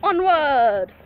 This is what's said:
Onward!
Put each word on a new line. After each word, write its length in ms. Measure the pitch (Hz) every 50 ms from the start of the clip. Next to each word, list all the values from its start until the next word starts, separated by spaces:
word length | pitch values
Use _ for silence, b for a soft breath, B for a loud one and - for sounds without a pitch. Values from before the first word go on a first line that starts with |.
| -
Onward! 880 | 381 392 339 370 381 359 330 311 294 277 254 233 233 202 202 185 185 - - -